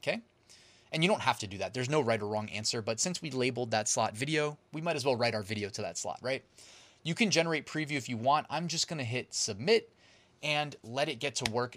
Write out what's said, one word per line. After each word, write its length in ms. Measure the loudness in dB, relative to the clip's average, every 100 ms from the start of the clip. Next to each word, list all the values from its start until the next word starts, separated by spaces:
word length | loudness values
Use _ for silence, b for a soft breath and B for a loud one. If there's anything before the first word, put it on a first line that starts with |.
okay? 180 | -4 -4 -6 _ b b b b b
And 120 | 2
you 40 | 4
don't 120 | 4
have 180 | 2 0
to 80 | -2
do 120 | -4
that. 160 | -4
There's 140 | -2 2
no 120 | 2
right 200 | 4 2
or 60 | 2
wrong 220 | -2 -2
answer, 340 | -4 -2 -2
but 160 | -2 -2
since 240 | -2 -2
we 80 | -4
labeled 400 | 0 0 0 0
that 180 | 0 2
slot 280 | 2 2 0
video, 420 | 0 2 0 -4 _
we 80 | -6
might 160 | -2 0
as 80 |
well 120 | 2 4
write 180 | 2
our 80 | 0
video 260 | -2 -4 -4
to 140 | -4
that 140 | -6 -4
slot, 220 | -6 -4
right? 220 | -4 -6 -8 B B B B B
You 120 | -4
can 160 | 2 4
generate 360 | 4 4 2 -2
preview 300 | -4 -2 -4
if 120 | -4
you 80 | -2
want. 300 | 2 2 2
I'm 180 | -4 -2
just 200 | -2 -2
gonna 160 | -2
hit 280 | -2 -4 -4
submit 580 | -4 -4 -2 4 2 2 _ b b b b
and 320 | -2 0 0 -6
let 260 | -6 0 0
it 120 | 0
get 160 | -2 -2
to 140 | 0
work 260 | 0 -2